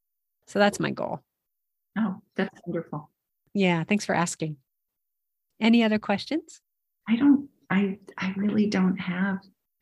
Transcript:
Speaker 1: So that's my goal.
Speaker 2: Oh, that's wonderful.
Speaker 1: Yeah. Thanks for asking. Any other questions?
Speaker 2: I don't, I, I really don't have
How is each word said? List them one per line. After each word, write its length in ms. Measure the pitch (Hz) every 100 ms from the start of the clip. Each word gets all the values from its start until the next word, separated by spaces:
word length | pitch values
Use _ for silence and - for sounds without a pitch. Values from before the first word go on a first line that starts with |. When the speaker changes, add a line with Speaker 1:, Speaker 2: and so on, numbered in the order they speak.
| _ _ _ _ _
Speaker 1:
So 120 | 202
that's 200 | 202 202
my 120 | 147
goal. 280 | - - 143 - _ _ _ _ _ _ 202
Speaker 2:
Oh, 240 | 214 185 - -
that's 200 | 196 - 170
wonderful. 440 | 170 - 151 - _ _ _ _
Speaker 1:
Yeah. 300 | 202 185 170
Thanks 220 | 160 208 -
for 100 | 170
asking. 400 | 170 - 160 147 _ _ _ _ _ _ _ _ _ _
Any 240 | 220 233
other 160 | 220 214
questions? 600 | - 196 - 311 - - _ _ _ _ -
Speaker 2:
I 80 | 233
don't, 300 | 285 277 - _ -
I, 300 | 185 202 196 - -
I 160 | 190 190
really 300 | 208 214 208
don't 300 | 196 185 185
have 400 | - 180 196 185 - _ _ _